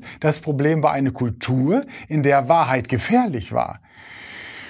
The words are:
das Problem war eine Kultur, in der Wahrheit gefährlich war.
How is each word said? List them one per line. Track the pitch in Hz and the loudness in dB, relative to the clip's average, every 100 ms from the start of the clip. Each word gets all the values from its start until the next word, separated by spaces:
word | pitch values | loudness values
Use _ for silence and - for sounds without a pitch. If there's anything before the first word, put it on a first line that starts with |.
| - - | -10 -2
das | 156 151 | -2 0
Problem | - 139 147 160 | -4 0 2 2
war | 147 | 2
eine | 143 135 | 2 -2
Kultur, | 127 123 - - 131 135 233 285 - - | -2 -4 -2 -2 0 2 0 -2 -14 -4
in | 156 | 0
der | 139 139 127 | 4 4 4
Wahrheit | 165 131 131 113 | 2 4 0 0
gefährlich | 120 - 240 240 127 - | -4 2 2 2 -4 -4
war. | 113 - - _ - - - - - - - | -4 -4 -8 _ -20 -20 -20 -18 -18 -16 -16